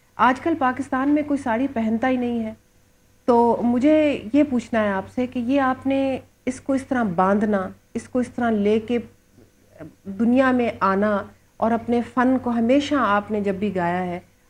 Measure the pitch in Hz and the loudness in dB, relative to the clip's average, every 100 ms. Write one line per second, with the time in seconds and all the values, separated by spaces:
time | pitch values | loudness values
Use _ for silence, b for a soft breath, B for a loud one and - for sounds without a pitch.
0 | _ - 233 254 330 320 254 254 262 254 | _ 0 2 2 -2 0 -2 -2 -6 -2
1 | 269 294 294 277 254 226 269 247 220 226 | 0 0 0 -4 -2 -2 -2 -2 -2 0
2 | 262 254 240 240 220 220 _ _ _ _ | 0 -2 -2 -4 -6 -10 _ _ _ _
3 | _ _ - 233 233 226 233 240 285 311 | _ _ 2 4 4 2 0 2 4 4
4 | 302 269 214 285 294 247 - 226 214 190 | 2 0 0 2 2 0 -2 0 0 -2
5 | 196 - 247 254 233 277 262 262 269 269 | -4 -6 -4 -4 -2 0 0 0 -2 0
6 | 269 262 - _ - 254 - 269 262 254 | 0 -4 -8 _ -8 -8 -4 -4 -2 -2
7 | 220 175 185 208 214 202 185 196 _ 233 | -2 2 2 2 2 -2 -4 -12 _ -12
8 | - - 240 - 233 214 202 220 220 240 | -6 -4 -4 -2 -2 0 2 0 0 -4
9 | 226 _ _ _ - _ _ - 160 - | -4 _ _ _ -20 _ _ -20 -20 -16
10 | 190 196 233 247 262 254 233 - 190 190 | -14 -2 2 4 4 2 0 0 0 2
11 | 208 202 202 - _ _ 220 226 226 240 | 2 0 -4 -16 _ _ -2 -2 0 -2
12 | 233 - 254 262 240 233 226 277 285 294 | -2 0 2 2 0 -2 2 2 2 0
13 | 220 202 202 214 202 190 208 185 170 180 | 2 0 0 -2 -2 -2 -2 -2 -2 -2
14 | 180 175 - _ _ | -4 -8 -12 _ _